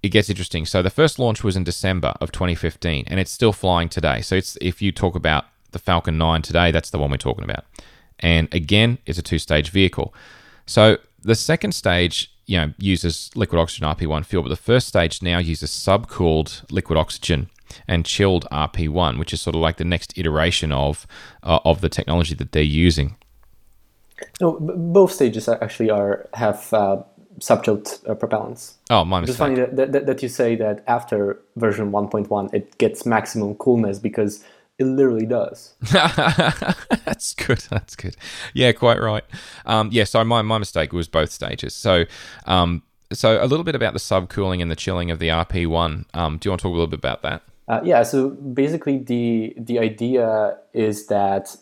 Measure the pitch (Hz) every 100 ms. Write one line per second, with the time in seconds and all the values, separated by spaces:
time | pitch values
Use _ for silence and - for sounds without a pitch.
0 | 101 107 101 95 87 85 78 92 90 -
1 | 156 - 123 110 107 95 87 - 95 92
2 | - - 85 - 90 82 82 - 87 76
3 | - 92 92 - 113 101 95 87 85 -
4 | 78 58 - 95 - - 90 - 101 -
5 | 92 87 78 76 - _ _ 85 - 85
6 | - 80 80 80 - 82 87 78 - -
7 | 73 69 65 - - - - - - -
8 | _ - 82 82 80 87 76 104 117 123
9 | - 82 - 80 - 76 76 92 92 -
10 | - - - - - - - - 110 -
11 | _ _ 98 113 - 160 208 - 101 87
12 | 87 - - _ - 92 76 - 98 90
13 | 85 78 - - 101 85 82 - 78 76
14 | 82 76 85 92 62 73 - 123 - 98
15 | 82 - 90 87 82 80 80 - - 101
16 | 117 - 85 78 78 - - 87 - 80
17 | 76 - - 73 90 _ - - - 85
18 | 80 - 98 90 - 73 73 - 78 80
19 | 82 62 85 - - 80 82 - 82 85
20 | - - 82 76 85 - 80 67 71 76
21 | - - - - - 82 - 82 82 -
22 | - 85 80 78 - 78 76 76 87 80
23 | 69 - _ _ - - _ _ _ _
24 | _ - - - 175 156 156 180 170 185
25 | 214 - 127 110 - 113 110 - 110 104
26 | 101 98 - - 107 104 - 110 98 98
27 | - _ _ 151 - 110 - 104 - -
28 | 110 107 117 110 110 117 - _ - 113
29 | 82 92 104 123 147 131 127 131 135 139
30 | 135 135 127 - 120 113 107 104 - 120
31 | - 104 101 - _ - 113 101 101 101
32 | 101 107 104 104 98 107 - _ 110 -
33 | 123 110 104 113 104 104 131 120 107 98
34 | 107 - 104 104 - _ _ - 131 131
35 | 135 113 110 120 - - - _ 117 175
36 | 160 - 147 165 156 - - - - 233
37 | - - - - - 117 - 104 - -
38 | 92 - - - - - 127 - 123 117
39 | 110 107 - - - - - 110 107 117
40 | 104 117 113 117 107 110 98 85 78 87
41 | 82 80 78 - - - - - 107 90
42 | 82 - - - - 90 87 85 _ _
43 | _ - 113 110 127 151 175 135 113 -
44 | - 95 90 - 98 90 85 80 - 87
45 | 87 78 82 82 82 87 85 82 85 76
46 | - - 80 78 101 90 92 85 82 76
47 | 65 - 71 78 - _ - 113 175 139
48 | 117 139 131 135 139 123 143 165 147 135
49 | 123 120 117 117 110 - 113 117 113 110
50 | 120 127 113 110 104 - _ 117 107 104
51 | - 104 98 98 - -